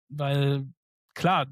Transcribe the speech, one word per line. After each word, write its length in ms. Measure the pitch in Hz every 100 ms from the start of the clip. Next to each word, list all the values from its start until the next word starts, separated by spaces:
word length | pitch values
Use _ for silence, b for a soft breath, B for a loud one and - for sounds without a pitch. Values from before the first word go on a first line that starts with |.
| -
weil 580 | 147 143 143 139 139 135 - _ _ _
klar, 320 | - 175 185 135